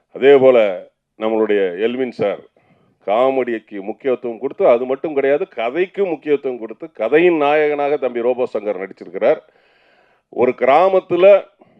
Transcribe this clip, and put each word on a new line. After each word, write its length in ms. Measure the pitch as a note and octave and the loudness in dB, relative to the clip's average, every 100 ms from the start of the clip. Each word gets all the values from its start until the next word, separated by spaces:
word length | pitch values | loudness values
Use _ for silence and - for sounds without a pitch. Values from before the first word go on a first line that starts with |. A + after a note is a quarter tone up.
| _ | _
அதே 200 | - B2+ C#3+ | 0 6 6
போல 200 | C3 B2 G#2+ F2+ F#2 _ _ - | 6 4 2 -2 -12 _ _ -8
நம்மளுடைய 440 | A2 A2 G#2+ G#2 F#2+ F2 | -4 -2 0 0 -2 -2
எல்வின் 360 | A2+ B2 B2+ - | -4 -4 -8 -4
சார் 240 | G#2 E2 - _ _ _ _ _ - | -6 -6 -12 _ _ _ _ _ -4
காமெடிக்கு 760 | G#2+ C3 C3+ B2 A2+ - G2+ | 0 0 0 -2 -6 -8 -12
முக்கியத்துவம் 580 | G2 A2 C3+ B2 A#2+ A2+ | -10 -8 -4 -4 -6 -8
கொடுத்து, 220 | C3+ - F#3+ | -8 0 2
அது 180 | A#2+ B2+ | 2 0
மட்டும் 300 | C3+ E3 C#3+ | -6 -6 -2
கிடையாது, 300 | C3+ D3 F#3 | 0 0 -4
கதைக்கு 540 | - A2+ D3 F#3 - G3 | -8 -6 -4 -4 -4 -4
முக்கியத்துவம் 540 | D3+ D3 C#3+ C#3 A#2+ | -4 -2 -2 -2 -8
கொடுத்து, 260 | A2 A2+ A#2+ | -12 -14 -16
கதையின் 480 | - A2 D3 F3 E3 | -6 0 2 4 2
நாயகனாக 560 | D3 D3+ D3+ D3 C#3+ D3 | 2 2 0 0 -2 -2
தம்பி 280 | C3 A#2+ A#2 | -2 -2 -2
ரோபோ 200 | B2 B2+ | -2 -2
சங்கர் 360 | A2+ G#2 F#2 | -4 -6 -6
நடிச்சிருக்கிறார். 580 | F#2+ - F2+ F2+ A2 D#3 - _ _ _ _ _ _ _ _ | -8 -14 -14 -2 0 0 -4 _ _ _ _ _ _ _ _
ஒரு 220 | - B2 | -2 -2
கிராமத்துல 720 | B2+ B2 C#3+ F#3+ F#3+ - F3 F#3+ G3 - _ _ _ | 0 2 4 4 0 0 0 4 2 2 _ _ _